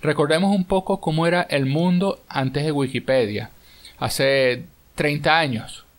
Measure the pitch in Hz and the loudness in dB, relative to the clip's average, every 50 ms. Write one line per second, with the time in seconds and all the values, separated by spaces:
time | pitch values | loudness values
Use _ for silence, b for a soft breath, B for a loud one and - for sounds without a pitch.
0 | - 151 151 - 165 156 156 160 185 196 202 196 180 - - 190 - - 196 190 | -2 -2 0 0 2 2 2 2 2 2 2 0 0 0 -2 -2 0 -2 -4 -2
1 | - 170 156 160 165 170 170 175 170 - - 147 135 131 139 156 170 180 180 180 | -2 -2 0 0 2 2 2 0 -2 0 -2 -2 0 0 0 2 2 2 2 2
2 | 190 196 - - _ _ - 143 131 131 131 143 147 156 151 143 139 131 135 120 | 2 0 -2 -6 _ _ -6 -4 -4 -2 -2 -2 -2 -2 0 0 -2 -2 -4 -6
3 | - - 131 131 117 101 104 101 107 - - B B B B B B B B B | -2 0 2 2 2 0 -2 -6 -8 -10 -16 B B B B B B B B B
4 | 123 117 - - 139 135 139 135 131 127 123 123 - - - _ _ _ _ - | -6 -4 -2 0 2 2 4 4 2 2 0 -2 -6 -16 -20 _ _ _ _ -2
5 | 160 147 147 147 147 160 156 165 160 139 120 110 - - - - - _ _ | -2 0 0 0 2 2 4 4 2 0 -2 -6 -8 -10 -16 -18 -20 _ _